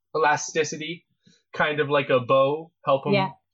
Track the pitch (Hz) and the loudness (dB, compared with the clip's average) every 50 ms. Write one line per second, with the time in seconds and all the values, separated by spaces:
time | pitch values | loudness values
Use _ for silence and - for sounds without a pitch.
0 | _ _ - 156 156 147 147 143 - - - 165 151 - 170 151 156 160 170 170 | _ _ -2 0 2 2 2 0 -2 -4 -4 -4 -2 -4 -4 -10 -10 -10 -12 -14
1 | _ _ _ _ _ _ _ _ _ _ - - 170 151 151 143 147 139 147 143 | _ _ _ _ _ _ _ _ _ _ -4 -2 -2 -2 0 -2 -2 0 0 0
2 | 139 - 139 123 120 113 135 135 135 135 147 160 165 - _ _ - 147 139 135 | 0 2 0 0 2 4 4 4 4 2 0 -4 -8 -12 _ _ -2 0 0 0
3 | - 147 202 196 190 185 - _ _ _ | 2 0 0 0 0 -2 -6 _ _ _